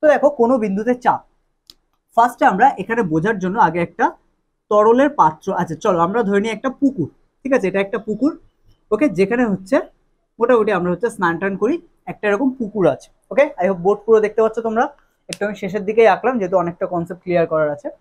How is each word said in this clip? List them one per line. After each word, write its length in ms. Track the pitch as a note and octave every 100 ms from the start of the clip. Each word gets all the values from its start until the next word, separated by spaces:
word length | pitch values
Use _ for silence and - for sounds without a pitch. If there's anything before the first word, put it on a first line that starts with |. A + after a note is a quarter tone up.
তো 40 | D4+
দেখো, 160 | C#4 C#4+ C#4+
কোনো 140 | A#3 B3
বিন্দুতে 280 | G#3+ F#3+ A3 B3
চাপ, 160 | A3+ D3 _ _ _ _ _ _ _ _ _ -
ফার্স্টে 280 | A#3+ A#3+ C#4
আমরা 140 | G3 G#3+ G3+
এখানে 200 | F#3+ A#3 G3+
বোঝার 240 | D#3 F3+ A3
জন্য 120 | F3+ G#3+ E3
আগে 120 | E3 E3+
একটা 180 | - - D#4 _ _ _ _ _
তরলের 400 | G#3 G#3+ A#3+ C#4+ C#4+
পাত্র, 260 | D#3+ D#3 - F3+
আচ্ছা 160 | F3 D#3
চলো 140 | A3 F3 E3+
আমরা 140 | G#3+ G#3
ধরে 120 | G3+
নিই 80 | G#3+ G#3+
একটা 140 | C4+ B3+
পুকুর। 280 | C#4 C4+ C#3 _ _ _
ঠিক 100 | C4 C4
আছে, 100 | F#3
এটা 100 | F#3 G3
একটা 120 | A3+ G3+
পুকুর। 260 | G#3+ C#4 E4 _ _ _ _ _
ওকে, 120 | G#3+ G3+ E3+
যেখানে 260 | G3 A#3+ B3
হচ্ছে 240 | F#3 - C#4+ G#4 _ _ _ _ _
মোটামুটি 320 | A#3+ B3 G#3+ G3
আমরা 120 | F3
হচ্ছে 160 | F3 A#3 A3
স্নান 180 | F3+ E3+
টান 120 | G3 F#3+
করি, 120 | G#3 E4 - _ -
একটা 140 | F3 G#3+
এরকম 200 | G3+ C4+ C4
পুকুর 260 | G#3+ G#3 E3+
আছে। 140 | B2+ - _ _
okay, 120 | F#3+ G3+ -
I 20 | F#3
hope 140 | F#3+
বোর্ড 140 | F3 G3+
পুরো 140 | G#3+ A3
দেখতে 160 | G#3 G#3+
পাচ্ছ 120 | A3 A3 A3+
তোমরা, 180 | A3 C#4+ C#4+ _ _ _
একটু 120 | - G#3
আমি 80 | G3+
শেষের 200 | G3+ G3+ G3
দিকেই 200 | A3 A3+
আঁকলাম 200 | F#3 A#3+ B3+
যেহেতু 160 | F3+ F#3
অনেকটা 240 | E3+ E3+ F#3
concept 280 | F3 E3+ F3
clear 220 | - F3 E3
করার 180 | D#3+ D3+
আছে। 140 | D3 D4 -